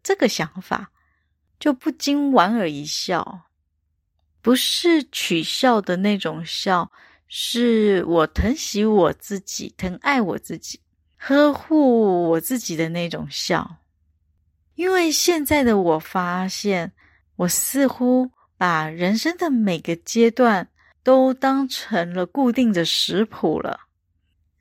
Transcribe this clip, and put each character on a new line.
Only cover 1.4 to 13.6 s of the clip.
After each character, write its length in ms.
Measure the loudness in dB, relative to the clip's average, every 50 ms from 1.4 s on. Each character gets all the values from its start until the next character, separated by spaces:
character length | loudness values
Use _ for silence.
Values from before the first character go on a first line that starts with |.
| _ _ _ _
就 120 | -2 -2
不 200 | -2 0 -4 -6
禁 400 | -6 -4 -2 -2 0 0 2 4
莞 240 | 4 4 4 4 2
尔 120 | -2 -2
一 160 | -4 -4 -8 -10
笑。 640 | -10 -8 -8 -6 -4 -4 -4 -4 -8 -14 -18 -20 _ _ _ _ _ _ _ _ _ _ _ _ _ _ _ _ _ _ _
不 140 | 0 2 2
是 480 | 2 0 -2 -4 0 2 2 2 2 0 -4
取 320 | -8 -8 -4 -2 -2 -2 -2
笑 360 | -4 -4 0 2 2 2 2
的 180 | 0 -2 -4
那 200 | 0 0 0 0
种 260 | -2 -4 -8 -8 -8 -10
笑， 480 | -10 -10 -6 -2 0 0 0 -2 -4 _ _ -20 _ _ _ _
是 760 | _ -10 -8 -8 -6 -2 0 2 2 2 2 2 2 2 0 0
我 220 | 2 2 2 2
疼 280 | 2 0 -2 0 0 -2
惜 280 | -2 -6 -4 -2 0 2
我 300 | 4 4 4 4 4 2
自 260 | -4 -8 -10 -10 -10
己、 340 | -10 -12 -12 -12 -12 -14 -10
疼 180 | -8 -8 -8 -8 -4
爱 180 | -2 0 0 0
我 200 | 0 -2 -4 -8
自 180 | -10 -12 -14
己、 220 | -14 -14 -18 -20 -20 _ _ _ _ _ _ _
呵 360 | _ -4 2 4 4 4 4 2
护 760 | -2 -4 0 2 4 4 4 4 4 4 2 2 2 2 2
我 120 | 2 0
自 160 | 0 -4 -6
己 180 | -6 -4 -6 -4
的 140 | -4 -4 -4
那 180 | -2 -4 -6
种 200 | -6 -6 -10 -10 -10
笑。 480 | -10 -8 -4 -2 -2 -2